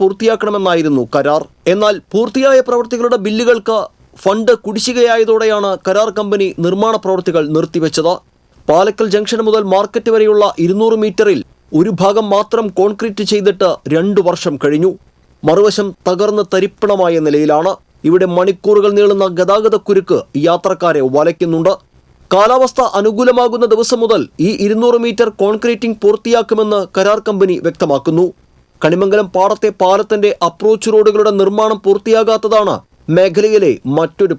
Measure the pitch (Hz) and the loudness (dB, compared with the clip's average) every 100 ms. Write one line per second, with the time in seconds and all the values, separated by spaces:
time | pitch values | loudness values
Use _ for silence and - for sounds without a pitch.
0 | 190 196 220 226 208 208 190 170 156 139 | -2 0 -2 -2 -2 -2 -2 0 0 -2
1 | 110 143 139 156 - _ 165 196 214 196 | 0 -2 0 -2 -4 _ -2 0 0 -2
2 | - 208 233 262 269 262 254 240 233 240 | -4 -2 -2 0 2 2 2 -2 -4 -4
3 | 240 240 196 220 240 233 220 220 - _ | -2 -2 -2 -2 0 0 -2 -4 -4 _
4 | _ - 190 214 220 226 202 214 - 247 | _ -6 -2 0 0 0 -2 -6 -4 0
5 | 240 226 220 220 220 208 202 185 190 196 | 2 2 2 0 0 0 -2 -4 -2 0
6 | 220 202 208 202 190 - 170 190 220 214 | 0 -4 -4 -2 -2 -2 -2 0 0 -2
7 | 190 185 180 165 151 156 165 175 160 - | -2 -4 -2 -2 0 -2 -2 -2 -2 -2
8 | 160 180 - _ _ _ - 160 208 208 | -2 -4 -8 _ _ _ 0 2 2 0
9 | 220 208 208 220 220 220 196 190 208 233 | 0 -2 -2 -4 0 0 0 0 0 -4
10 | 233 220 214 208 202 - 170 196 226 220 | 0 2 2 2 2 0 -2 0 0 0
11 | 214 180 208 147 - _ _ 156 196 180 | 0 0 0 0 -4 _ _ -2 0 0
12 | 196 208 208 202 208 226 214 185 202 202 | 0 0 0 -2 0 -2 -2 0 -2 -2
13 | 220 202 202 208 202 185 185 - 131 160 | -6 -6 -2 0 0 0 0 -2 -2 -2
14 | 196 202 175 175 180 139 143 151 185 180 | 0 0 0 -2 -4 -4 -2 0 0 -2
15 | _ _ _ _ 151 175 208 196 202 - | _ _ _ _ 0 2 2 0 -4 -6
16 | - 180 208 208 196 190 202 - 208 196 | -4 -2 -2 -2 -2 -2 -2 -2 -2 0
17 | 180 165 151 147 151 151 175 185 _ _ | 0 0 0 0 2 0 0 -4 _ _
18 | 151 180 185 175 190 185 196 208 208 202 | 0 2 2 0 0 0 0 2 2 2
19 | 208 196 190 175 180 208 214 - - 196 | 2 2 -2 -2 0 0 0 0 0 -2
20 | 185 156 - 143 160 170 190 170 175 151 | 0 -2 -2 -2 0 0 -2 -2 -2 0
21 | 131 139 160 165 170 160 170 - _ _ | 0 0 0 0 -2 0 0 -2 _ _
22 | _ _ - 185 220 262 262 - 240 196 | _ _ -2 2 4 4 2 0 -2 0
23 | 214 214 247 247 240 233 233 214 226 240 | -2 0 0 2 0 0 0 0 0 0
24 | 226 208 120 - 175 214 202 220 240 240 | 0 0 -2 -2 -2 0 -2 0 2 0
25 | 233 214 226 202 202 214 233 233 226 220 | 0 -2 -2 -2 -2 -2 -4 -4 -4 -2
26 | 202 214 233 233 226 220 214 208 175 196 | 0 0 0 0 0 -2 0 -2 -2 -2
27 | 196 214 214 202 190 175 165 - 165 139 | 0 0 -2 0 0 0 -4 -4 -2 -2
28 | 175 165 180 - _ _ _ - 160 175 | 0 0 0 -4 _ _ _ -2 0 0
29 | 196 208 196 185 196 208 214 196 185 196 | 0 0 0 0 0 0 -4 0 0 0
30 | 214 214 208 - 170 - 208 220 226 214 | 0 0 0 0 -4 -2 -2 0 2 2
31 | 214 208 214 202 196 208 220 214 196 202 | 4 2 2 2 0 0 -2 -2 0 0
32 | 220 220 220 220 214 214 202 120 - _ | 0 0 2 0 0 0 0 -4 -8 _
33 | - 165 190 170 214 214 175 104 127 147 | -2 2 2 2 2 2 2 0 -2 -2
34 | 165 - 190 | -2 -2 -2